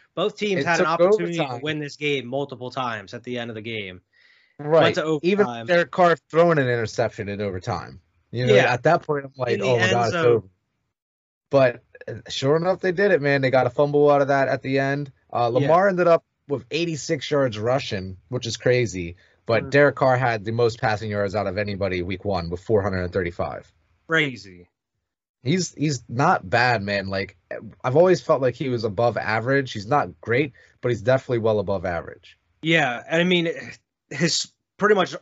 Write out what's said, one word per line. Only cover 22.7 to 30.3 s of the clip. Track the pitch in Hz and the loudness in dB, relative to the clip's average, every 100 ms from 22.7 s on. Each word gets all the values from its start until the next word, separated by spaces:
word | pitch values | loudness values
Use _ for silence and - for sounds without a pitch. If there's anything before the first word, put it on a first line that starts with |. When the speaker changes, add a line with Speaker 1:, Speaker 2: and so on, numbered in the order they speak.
| 110 | 0
Speaker 2:
hundred | 98 92 90 | 0 -2 -4
and | |
thirty-five. | 98 87 - 82 58 - _ _ _ _ | -4 -4 -4 -8 -8 -16 _ _ _ _
Speaker 1:
Crazy. | 160 147 117 98 90 87 _ _ _ _ _ _ _ 120 | -2 -2 -6 -18 -20 -20 _ _ _ _ _ _ _ -4
Speaker 2:
He's, | 180 170 - | -2 -2 -4
he's | 156 131 - | -4 -4 -8
not | 117 151 185 92 | -2 0 0 0
bad, | 117 123 98 | 0 2 0
man. | 98 101 95 | -2 -4 -4
Like, | 98 98 - _ - 110 - - | -6 -6 -10 _ -12 -12 -8 -2
I've | 131 | 4
always | 185 175 | 4 4
felt | - 147 | 2 0
like | 131 127 | 0 -2
he | 135 | -4
was | 123 110 | -4 -4
above | 95 120 110 | 0 -2 -2
average. | 73 110 113 139 131 | -2 -4 0 -2 -2
He's | 110 101 | -8 -2
not | 143 92 - | -2 -2 -8
great, | - | -4